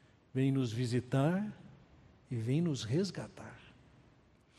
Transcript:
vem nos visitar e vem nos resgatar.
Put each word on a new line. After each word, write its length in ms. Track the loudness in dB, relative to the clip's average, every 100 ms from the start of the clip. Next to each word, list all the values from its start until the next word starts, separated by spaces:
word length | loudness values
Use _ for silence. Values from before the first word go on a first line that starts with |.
| -20 -20 _
vem 180 | 0 2
nos 220 | 2 0
visitar 760 | 0 0 0 2 2 4 2 -2 -8 -18 -20 -20 -20 -20 -20 -8
e 60 | -4
vem 260 | 0 2
nos 220 | 2 0
resgatar. 680 | 0 0 0 -4 -10 -12 -16 -16 -20 -20 -20 -20 -20 -20 -20 _ _